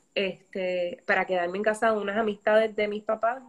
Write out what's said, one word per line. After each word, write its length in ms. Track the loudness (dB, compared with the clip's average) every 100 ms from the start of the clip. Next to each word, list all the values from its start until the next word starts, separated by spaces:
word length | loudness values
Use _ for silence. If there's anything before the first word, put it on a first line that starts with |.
| _
este, 880 | -4 -4 -6 _ -6 -2 -2 -4 -6 -2
para 200 | 0 2
quedarme 320 | 0 0 0
en 60 |
casa 260 | 0 2 2
de 60 | 0
unas 180 | -2 -2
amistades 580 | -2 -2 2 4 4 0
de 120 | -2
mis 140 | -2
papás, 400 | -4 -2 -2 -4